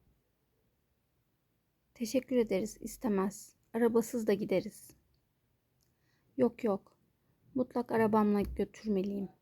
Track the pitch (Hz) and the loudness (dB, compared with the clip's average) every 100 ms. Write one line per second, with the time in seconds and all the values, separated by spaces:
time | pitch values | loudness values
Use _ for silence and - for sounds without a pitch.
0 | _ _ _ _ _ _ _ _ _ _ | _ _ _ _ _ _ _ _ _ _
1 | _ _ _ _ _ _ _ _ _ - | _ _ _ _ _ _ _ _ _ -10
2 | 226 262 - 247 226 190 214 - - - | -2 -2 2 0 2 0 -2 -6 -14 -6
3 | 233 196 190 - - _ _ 226 233 226 | -2 0 0 -4 -16 _ _ 0 4 4
4 | 226 240 214 202 185 180 208 - - - | 0 0 0 0 2 0 0 -10 -20 -20
5 | _ _ _ _ _ _ _ _ _ _ | _ _ _ _ _ _ _ _ _ _
6 | _ _ _ - 240 - 226 190 - _ | _ _ _ 0 0 0 -2 -2 -6 _
7 | _ _ _ _ _ 254 247 247 - 226 | _ _ _ _ _ -6 -4 -4 -2 2
8 | 220 214 208 202 190 - 196 - 220 190 | 4 4 4 2 0 -4 -6 -6 -2 -2
9 | 202 202 190 - | -2 -4 -8 -12